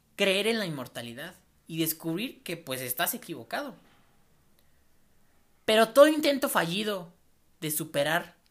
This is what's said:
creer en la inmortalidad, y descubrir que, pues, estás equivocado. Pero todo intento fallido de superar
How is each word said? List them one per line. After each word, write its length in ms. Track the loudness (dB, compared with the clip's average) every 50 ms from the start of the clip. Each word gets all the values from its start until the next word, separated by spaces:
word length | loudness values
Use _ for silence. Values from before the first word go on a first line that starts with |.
| _ _ _
creer 300 | 0 2 2 2 2 2
en 120 | 0 0 -2
la 80 | -2
inmortalidad, 680 | -4 -6 -8 -10 -10 -12 -12 -12 -12 -12 -12 -14 -14 -16 -20 _ _ _ _ _ -10 -4
y 60 | -2
descubrir 640 | -2 -2 -2 -6 -6 -6 -4 -4 -4 -6 -8 -12 _
que, 160 | -10 -10 -8
pues, 240 | -8 -8 -8 -6 -6
estás 320 | -6 -2 -2 -2 -2 -2
equivocado. 600 | -8 -10 -12 -12 -12 -10 -8 -8 -6 -6 -8 -12 -16 -20 _ _ _ _ _ _ _ _ _ _ _ _ _ _ _ _ _ _ _ _ _ _ _ _ _ _ _ _ _ _ _ _ _ _ _ _
Pero 300 | 2 4 4 4 6 8
todo 120 | 8 8
intento 440 | 8 8 2 2 0 0 0 -2 0
fallido 640 | 0 0 0 0 -2 -2 -2 -4 -4 -6 -8 -14 -20 _ _ _ _ _ _ _ _ _ -6
de 80 | -6
superar 640 | -4 -4 -6 -4 -2 -2 0 2 0 -2 -2 -6 -16 _ _ _